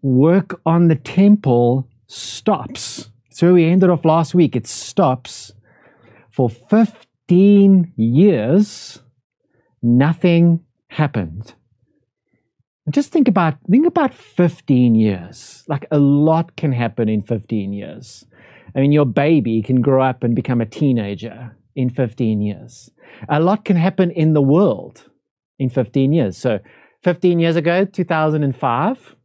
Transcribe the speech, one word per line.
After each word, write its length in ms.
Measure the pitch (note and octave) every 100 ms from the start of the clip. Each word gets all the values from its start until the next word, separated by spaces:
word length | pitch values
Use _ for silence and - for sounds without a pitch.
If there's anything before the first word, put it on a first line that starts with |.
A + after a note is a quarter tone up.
Work 580 | C#3+ B2+ D3+ F#3 - - -
on 240 | E3+ E3+
the 60 | D3+
temple 920 | - - G3 G#3 - A#2+ A#2+ B2+ C3 _ _
stops. 1040 | - - - - G3 G3+ - - - - _ _
That's 120 | -
where 120 | E3+
we 120 | F3+ D#3+
ended 240 | F3+ F#3
off 160 | F3 D#3+
last 300 | D#3 E3 F3+
week. 200 | D#3+ -
It 120 | -
stops. 880 | - - - E3 B2+ - - - - _ _ _ _ _ _ _
For 200 | - B2
fifteen 1400 | G#2+ _ G#3+ A3+ - _ _ _ F3 G3 G3+ G3 F#3+ F3 -
years, 1040 | A2+ B2+ G3+ D3 G#2+ F3 G#3 - - - _ _ _ _ _ _ _ _
nothing 760 | A#2 A#2+ C#3+ E3 F3+ E3+ E3+ E3 _ _ _
happened. 680 | - D3 C3 E2+ E2 - _ _ _ _ _ _ _ _ _ _ _ _ _ -
Just 220 | G#3 C#4+
think 180 | E4+ C4+
about, 260 | F#3 E3 - -
think 160 | A3 E4
about 260 | F4+ C#4
fifteen 800 | - - - F3 - - B2+ B2
years. 720 | A2+ A2 F#2+ F2 - - - -
Like, 200 | C#3+ -
a 100 | D3+
lot 580 | C#3+ C#3+ D3+ D#3+ E3 -
can 160 | D3+
happen 340 | B2 A#2+ - A2
in 160 | G#2+
fifteen 480 | G2+ A2+ - A2+ G2
years. 540 | G2+ - - B2+ - _ _ - - - C#3
I 40 |
mean, 120 | C#3
your 140 | D3 C#3+
baby 560 | A2+ C#3+ D#3+ A#2+ A2+
can 200 | G#2+ C3
grow 220 | B2 C3
up 200 | C3 B2
and 120 | A#2+ A#2
become 240 | - B2
a 60 | A2
teenager 880 | - D3 B2 G2+ G2+ A2+ G#2+ B2 - _ -
in 160 | B2+
fifteen 500 | B2+ B2 - A2+ G#2+
years. 480 | G#2 F#2+ A#2 - - _ _ - -
A 100 | D3
lot 240 | E3+ G#3+
can 140 | - F3+
happen 320 | F3 F#3+ F3+
in 240 | E3+ D#3+
the 80 | D3+
world 680 | C#3 D#3 G3 G2 - - _ _ _ _ _ _
in 100 | C3
fifteen 420 | C3+ A#2 C#3+ C3+
years. 260 | D#3+ A2 F2
So 220 | B2+ G#2 - _ _ _
fifteen 360 | - F3 F3+ F3
years 160 | E3 E3
ago, 300 | D#3+ F3 G3
two 180 | -
thousand 400 | E3+ D#3+ D#3 D#3
and 140 | C#3+ B2+
five 580 | C3+ A#2 F3 C4 - _